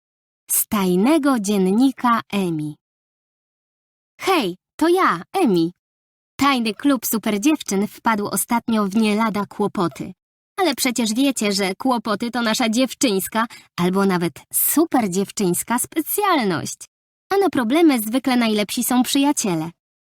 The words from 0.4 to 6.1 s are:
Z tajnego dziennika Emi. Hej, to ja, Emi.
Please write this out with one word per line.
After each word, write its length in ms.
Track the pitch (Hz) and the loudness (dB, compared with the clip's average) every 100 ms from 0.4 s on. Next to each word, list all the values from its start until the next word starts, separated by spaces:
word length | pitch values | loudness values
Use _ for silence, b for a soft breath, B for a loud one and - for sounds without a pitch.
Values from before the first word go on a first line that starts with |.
| - | -6
Z 180 | - - | -4 -2
tajnego 720 | 214 185 180 226 320 277 254 | 0 2 2 2 2 2 0
dziennika 800 | 196 208 185 208 269 - 247 226 - | 0 2 2 4 2 2 0 0 -2
Emi. 440 | 202 185 160 151 147 _ _ _ _ _ _ _ _ _ _ _ _ _ _ | -2 -2 -2 -6 -10 _ _ _ _ _ _ _ _ _ _ _ _ _ _
Hej, 360 | - 359 196 180 _ - | 0 2 0 -4 _ -2
to 120 | 320 | 2
ja, 340 | 370 302 175 - | 4 2 0 -4
Emi. 400 | 392 302 175 165 - _ _ _ | 0 2 2 0 -4 _ _ _